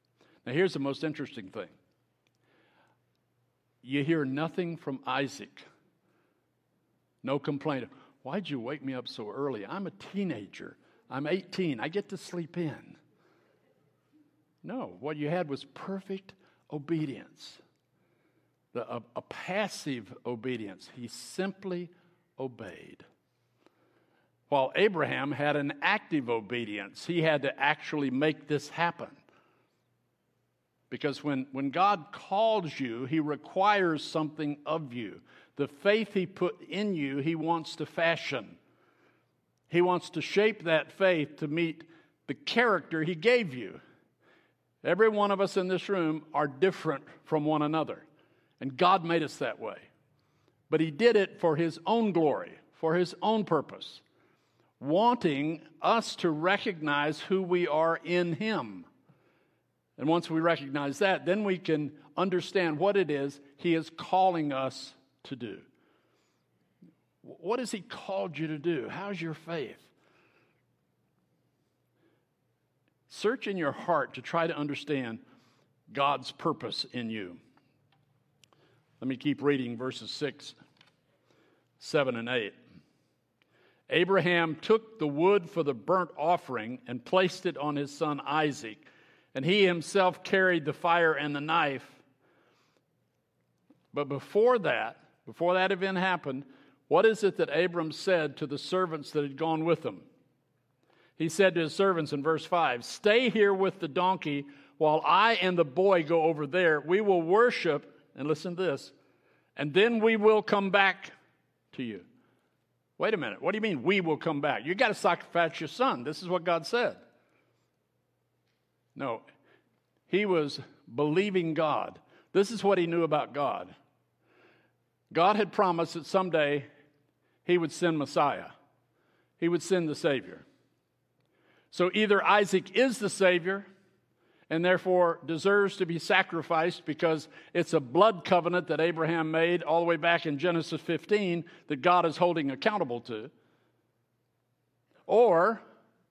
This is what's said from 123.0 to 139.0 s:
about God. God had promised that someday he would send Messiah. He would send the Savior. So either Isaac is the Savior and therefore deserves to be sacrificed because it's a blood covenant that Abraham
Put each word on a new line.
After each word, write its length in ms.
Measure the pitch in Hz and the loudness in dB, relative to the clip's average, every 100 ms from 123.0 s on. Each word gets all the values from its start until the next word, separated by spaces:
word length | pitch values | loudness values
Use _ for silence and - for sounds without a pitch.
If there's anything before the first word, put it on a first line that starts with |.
about 280 | 165 151 117 | 2 0 -2
God. 400 | 143 135 98 90 - _ _ _ _ _ _ _ _ _ _ _ _ _ | -2 -2 -2 -8 -18 _ _ _ _ _ _ _ _ _ _ _ _ _
God 240 | 156 185 214 | 4 4 4
had 160 | 190 | 2
promised 420 | - 190 170 165 | 2 2 2 -2
that 120 | 170 143 | -6 -2
someday 640 | 196 185 160 147 143 120 - _ _ _ _ _ _ | 0 2 2 2 0 -4 -16 _ _ _ _ _ _
he 120 | - 175 | 0 2
would 140 | 160 | 2
send 280 | - 175 160 | 0 0 2
Messiah. 520 | 135 170 143 95 - - _ _ _ _ _ _ _ _ | 0 2 2 0 -8 -18 _ _ _ _ _ _ _ _
He 100 | 170 | 0
would 140 | 170 | 0
send 260 | - 185 160 | 0 0 0
the 60 | |
Savior. 500 | 139 165 135 92 87 - _ _ _ _ _ _ _ _ _ _ _ _ | -2 0 0 -4 -16 -20 _ _ _ _ _ _ _ _ _ _ _ _
So 220 | - 175 | 0 0
either 300 | 190 214 202 165 | 2 4 4 6
Isaac 480 | 208 202 185 - | 6 4 2 0
is 240 | 220 262 220 | 2 2 2
the 100 | 202 | -4
Savior 560 | - 185 180 175 196 - _ _ _ _ _ _ _ - | 2 4 4 0 -6 -8 _ _ _ _ _ _ _ -6
and 140 | 165 | 0
therefore 560 | 175 180 190 180 175 165 139 | 2 2 4 4 4 2 -6
deserves 500 | 160 180 202 196 196 | -2 4 4 4 0
to 80 | |
be 140 | 170 170 | -2 -2
sacrificed 880 | - 190 185 170 - 165 175 - - | 2 2 2 -2 0 0 0 -2 -8
because 420 | 143 170 160 - - - | 0 2 2 -4 -18 -4
it's 220 | 175 165 | -2 0
a 60 | 160 | 0
blood 440 | 127 156 214 180 | 2 6 6 4
covenant 440 | - 180 170 175 165 | 2 4 4 0 0
that 120 | 151 | 0
Abraham 500 | 170 165 | 0 2